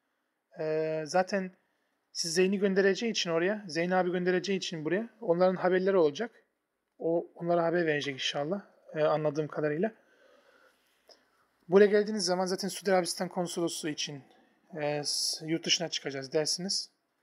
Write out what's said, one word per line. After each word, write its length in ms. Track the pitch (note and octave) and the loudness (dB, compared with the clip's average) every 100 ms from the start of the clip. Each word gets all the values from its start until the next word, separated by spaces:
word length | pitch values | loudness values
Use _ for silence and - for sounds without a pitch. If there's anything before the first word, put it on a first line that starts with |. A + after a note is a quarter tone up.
| _ _ _ _ _ - | _ _ _ _ _ -8
E, 420 | D#3 D#3 D#3 D#3 D#3 | -4 -2 -2 -2 0
zaten 460 | F3+ F#3 G3+ F#3 - _ _ _ _ _ | 0 2 -2 -4 -10 _ _ _ _ _
siz 220 | - E3+ | -10 -2
Zeyn'i 260 | E3 F#3 G3 | 2 2 2
göndereceği 520 | G3 F#3+ G3 G3 A#3 | 2 4 4 2 -2
için 180 | - F3 | -2 0
oraya, 340 | E3 F3+ G#3+ G3+ | 2 2 0 -4
Zeyn 240 | D3+ F3+ | -2 2
abi 200 | F#3 F3+ | 2 2
göndereceği 460 | F3+ F3+ F3+ F#3 F#3+ | 0 0 0 0 -4
için 280 | - E3 D3+ | -4 -6 -2
buraya 240 | F#3 A#3 - | -2 -2 -4
onların 340 | - E3+ F#3 F3+ | 0 4 4 2
haberleri 420 | F#3 F#3 F#3+ G3 | 2 2 4 4
olacak. 460 | D3+ D3 A#3 - _ _ _ _ _ - | 4 2 -8 -10 _ _ _ _ _ -6
O, 340 | E3 E3+ - - | -2 -2 -2 -6
onlara 280 | E3+ F3 | 0 2
haber 220 | E3 F3 E3 | 2 2 2
verecek 280 | D3 C#3 | 0 -2
inşallah, 520 | C3 - D3 D3 G3+ - _ - D#3 | -4 -4 -2 -2 -4 -8 _ -10 0
e, 80 | |
anladığım 440 | D#3 D3+ D3+ C#3+ D3 | 2 2 0 -2 -4
kadarıyla. 440 | - D3+ D3+ A3 - _ _ _ _ _ _ _ _ _ _ _ - _ _ _ _ - | -2 -2 0 -2 -4 _ _ _ _ _ _ _ _ _ _ _ -20 _ _ _ _ 4
Buraya 180 | F#3+ G#3 | 6 8
geldiğiniz 400 | G#3 G#3 G#3+ F3 | 6 2 -2 -2
zaman 200 | F3+ F#3 | 0 -2
zaten 220 | F#3 F#3+ | -4 -6
Suudi 260 | - G3+ | -6 0
Arabistan 360 | F#3 E3+ - F3+ | 2 2 -4 -6
konsolosluğu 600 | F#3+ F3 F3+ E3 - D#3+ | -4 -4 -2 -4 -4 -6
için, 340 | D3 - C#3 - _ _ _ _ D#3 | -6 -8 -10 -18 _ _ _ _ -6
e, 200 | D3 D3 | -4 -2
s-, 440 | C#3 - - - D#3 | -4 -4 -4 -6 -4
yurt 180 | D#3+ F3 | -4 0
dışına 240 | - D#3+ | 0 -2
çıkacağız 440 | - D3 C3+ C3+ | -6 -6 -8 -4
dersiniz. 600 | D#3 D3 - F#3+ - - _ _ _ | -2 0 -2 -4 -6 -8 _ _ _